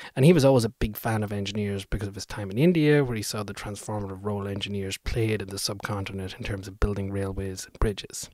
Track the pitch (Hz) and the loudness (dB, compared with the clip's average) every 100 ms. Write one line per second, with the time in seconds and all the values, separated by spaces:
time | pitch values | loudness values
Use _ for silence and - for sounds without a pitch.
0 | - - 143 175 135 131 113 - 113 107 | -8 6 8 8 8 6 4 0 -4 -2
1 | - 110 104 104 98 107 101 98 - 95 | -2 0 0 -4 -4 -2 -2 -4 -4 -4
2 | 101 98 - - 98 104 165 165 151 147 | -4 -8 -10 -8 -4 2 4 6 6 6
3 | 131 110 101 110 101 101 107 101 - 104 | 4 -2 -4 -6 -6 -8 -8 -8 -6 -6
4 | 98 95 104 101 98 101 101 101 95 - | -6 -6 -4 -2 -2 -4 -4 -4 -4 -6
5 | - 120 113 107 98 98 - 101 - 104 | -2 0 2 0 -4 -6 -4 -4 -4 -4
6 | 98 98 92 - 104 98 98 95 104 101 | -4 -6 -8 -8 -6 -6 -8 -2 0 0
7 | 98 98 98 98 95 92 - - 110 98 | -2 -2 -4 -4 -6 -8 -12 0 0 0
8 | - - - | -6 -12 -12